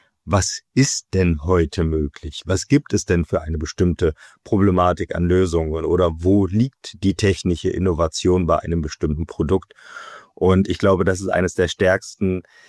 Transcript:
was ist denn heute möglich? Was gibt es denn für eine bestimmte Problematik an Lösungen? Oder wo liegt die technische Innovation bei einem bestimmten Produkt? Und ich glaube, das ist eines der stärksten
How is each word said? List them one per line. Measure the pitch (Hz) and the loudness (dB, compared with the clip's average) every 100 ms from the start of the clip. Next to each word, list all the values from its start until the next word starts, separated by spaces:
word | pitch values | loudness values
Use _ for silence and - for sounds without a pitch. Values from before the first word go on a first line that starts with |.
| _ _ | _ _
was | - 98 - - _ | -2 -2 -2 -6 _
ist | - 139 - - | 0 0 0 -2
denn | 95 87 80 | 2 2 2
heute | 80 90 80 - | 2 2 2 0
möglich? | 80 78 73 - 76 - | -2 0 -4 -6 -14 -10
Was | - 95 - | -4 -4 2
gibt | 143 - | 0 2
es | 107 - | -4 0
denn | 87 | 0
für | 85 85 | 0 -4
eine | 80 80 | -4 -6
bestimmte | - - 90 82 82 - - _ | -4 0 0 2 -2 -2 -12 _
Problematik | - 104 98 90 90 87 87 | -2 2 4 4 2 0 -4
an | 87 | -2
Lösungen? | 87 90 92 82 80 78 78 | 2 2 2 0 -2 -4 0
Oder | 85 87 80 | 2 0 0
wo | 87 101 95 | 2 2 2
liegt | 104 131 - - - | 0 -2 -4 -20 -4
die | 98 | -2
technische | 92 101 92 95 85 - | 0 0 0 -2 -2 -2
Innovation | - 92 80 82 - 92 92 82 | -2 -2 0 -2 -2 0 2 2
bei | 78 | -2
einem | - 85 | -2 -4
bestimmten | 78 - 80 76 82 | -4 -6 -4 -4 -6
Produkt? | - 76 95 - _ - - - - - | -4 -2 -2 -4 _ -20 -20 -20 -20 -18
Und | - 92 92 98 | -2 2 2 2
ich | 90 | 0
glaube, | 101 95 | 2 2
das | 92 92 | 2 -2
ist | 95 | -2
eines | 90 90 | -2 -2
der | - 87 | 0 -2
stärksten | - 92 98 - - 98 92 - _ | 0 0 0 -2 -6 -4 -4 -8 _